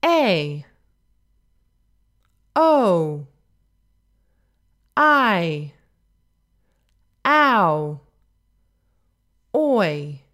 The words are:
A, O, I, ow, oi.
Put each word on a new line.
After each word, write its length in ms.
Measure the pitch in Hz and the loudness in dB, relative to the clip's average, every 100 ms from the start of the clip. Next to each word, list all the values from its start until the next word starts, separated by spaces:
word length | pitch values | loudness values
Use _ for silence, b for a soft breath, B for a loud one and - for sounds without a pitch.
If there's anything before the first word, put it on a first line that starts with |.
A, 600 | 302 339 262 170 147 147 - _ _ _ _ _ _ _ _ _ _ _ _ _ _ _ _ _ _ | 0 0 2 0 -4 -10 -14 _ _ _ _ _ _ _ _ _ _ _ _ _ _ _ _ _ _
O, 720 | - 320 294 233 170 156 151 139 _ _ _ _ _ _ _ _ _ _ _ _ _ _ _ _ - | 0 2 4 2 0 -2 -8 -14 _ _ _ _ _ _ _ _ _ _ _ _ _ _ _ _ 0
I, 760 | 302 285 247 196 170 151 151 _ _ _ _ _ _ _ _ _ _ _ _ _ _ _ | 4 4 2 0 -2 -6 -10 _ _ _ _ _ _ _ _ _ _ _ _ _ _ _
ow, 760 | 240 302 285 233 175 151 151 147 _ _ _ _ _ _ _ _ _ _ _ _ _ _ _ | 0 2 2 2 0 -2 -6 -12 _ _ _ _ _ _ _ _ _ _ _ _ _ _ _
oi. 680 | 285 302 247 175 147 147 143 _ | -4 0 0 -2 -4 -10 -16 _